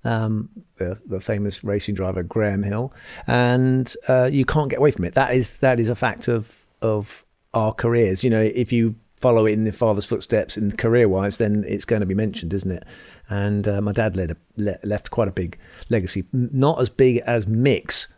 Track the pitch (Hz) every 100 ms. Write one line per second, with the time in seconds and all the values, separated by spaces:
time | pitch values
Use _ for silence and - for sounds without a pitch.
0 | 117 117 110 107 - - - _ 90 95
1 | - 95 - 104 101 - 98 101 - 98
2 | 95 92 87 - 104 98 101 104 131 -
3 | - - - 120 123 123 131 131 127 -
4 | - 131 127 139 127 156 143 123 147 -
5 | 87 131 131 127 117 - 135 123 113 120
6 | 120 - - 117 110 - _ _ 113 107
7 | 101 - _ _ _ 113 110 - 117 117
8 | 107 95 127 110 110 120 120 120 113 110
9 | _ _ 127 113 110 107 110 98 113 104
10 | - 113 - 113 - - 104 101 117 120
11 | 113 95 101 - 110 104 90 101 - 110
12 | 95 98 110 - 82 98 92 90 - -
13 | - - - 101 101 104 104 101 104 98
14 | 110 92 87 82 _ - 104 92 101 104
15 | - - 104 92 87 - - - - 117
16 | 90 101 92 131 123 139 135 156 127 -
17 | 131 120 - 120 98 110 135 107 - -
18 | -